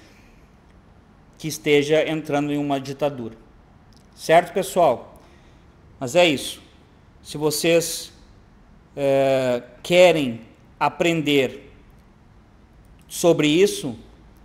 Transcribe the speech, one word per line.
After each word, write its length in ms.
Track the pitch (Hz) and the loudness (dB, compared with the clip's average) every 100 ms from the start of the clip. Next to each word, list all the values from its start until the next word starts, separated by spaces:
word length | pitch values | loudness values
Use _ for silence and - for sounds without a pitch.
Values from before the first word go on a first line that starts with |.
| - - - - - _ _ - - - _ _ _ - | -20 -20 -20 -20 -20 _ _ -20 -20 -20 _ _ _ -14
que 120 | 156 | -12
esteja 600 | 147 151 147 143 156 143 | -6 2 2 4 0 0
entrando 440 | 156 151 143 147 | -4 -4 -4 -2
em 40 | 147 | -4
uma 220 | 143 139 | -4 -6
ditadura. 560 | 131 135 147 127 113 113 - - _ _ - - _ - | -8 -6 -6 -6 -12 -16 -20 -20 _ _ -20 -20 _ -10
Certo, 380 | - 165 175 | 2 2 2
pessoal? 680 | 196 170 190 156 113 - - - - - - - _ - - | -4 -4 0 0 0 -8 -20 -20 -20 -20 -20 -20 _ -20 -14
Mas 160 | 131 170 | -2 2
é 100 | 175 | 2
isso. 360 | 135 - - - - _ _ _ - | 0 -6 -14 -20 -20 _ _ _ -20
Se 160 | - 151 | -16 -6
vocês, 760 | 151 151 170 170 165 - - - - - - - - - _ 143 | -4 -2 2 2 0 -8 -14 -20 -20 -20 -20 -20 -20 -20 _ -4
é, 680 | 139 139 135 135 127 123 - - | 0 2 2 0 0 -4 -6 -14
querem 580 | - 175 180 160 131 113 - _ _ - | 0 6 6 4 -2 -6 -14 _ _ -4
aprender 920 | 175 - 170 165 143 143 123 - - - - - - _ - - _ _ _ - - - - | -4 0 -2 0 0 0 0 -6 -20 -20 -20 -20 -20 _ -20 -20 _ _ _ -20 -20 -20 -16
sobre 420 | - 175 156 151 | 0 2 2 2
isso, 480 | 160 202 - 143 113 - - - - | 2 2 0 -10 -12 -16 -20 -20 -18